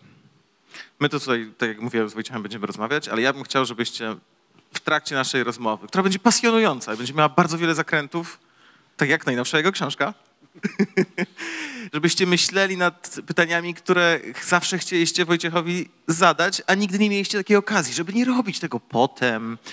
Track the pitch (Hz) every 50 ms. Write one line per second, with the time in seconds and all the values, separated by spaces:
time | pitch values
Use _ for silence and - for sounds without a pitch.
0 | - - - _ _ _ _ _ _ _ _ _ _ _ - - - - _ -
1 | 143 147 - 143 - 135 123 117 113 110 107 - 123 113 107 107 113 120 117 117
2 | 110 104 98 110 110 - 127 113 104 104 107 110 101 101 95 104 107 113 143 151
3 | - - 104 113 117 135 139 139 131 - - 135 131 117 120 110 120 - - -
4 | 117 110 104 - - _ _ _ _ _ _ _ _ _ - - - - 156 151
5 | - - 147 139 131 - - 131 120 120 113 120 120 110 107 101 101 104 - 190
6 | 190 190 190 190 - 240 220 - - 233 226 226 220 190 143 123 - - 107 107
7 | 123 123 139 156 151 147 143 - 180 160 160 165 170 165 160 151 156 - 165 156
8 | 147 135 - 170 170 - - - _ _ _ _ _ _ _ _ _ _ _ -
9 | 151 135 156 156 - 147 127 123 123 - - 156 151 185 190 - - 123 - -
10 | 139 147 214 - _ _ _ _ _ _ _ - - 208 - - 196 - - 190
11 | 180 - - - 180 - - - 330 330 330 320 311 294 269 247 226 190 - 151
12 | 151 170 - - 190 180 175 170 - - 180 190 196 190 190 180 180 175 170 -
13 | - - - - - - 165 - 170 165 170 170 170 175 170 - - - 180 175
14 | 175 170 165 151 - 107 127 - - - 180 175 - - 190 175 - - 190 175
15 | 170 165 - - 180 160 175 165 175 170 165 180 160 170 175 180 156 - _ _
16 | _ - 165 165 190 170 151 151 170 196 196 - - - 185 196 208 190 180 202
17 | 214 208 202 202 196 - - 208 185 - 208 202 202 - 208 196 156 123 123 156
18 | 170 170 196 233 247 254 254 247 240 202 170 - - 156 123 117 - _ - 117
19 | 127 139 - - 131 123 113 110 113 113 117 113 - -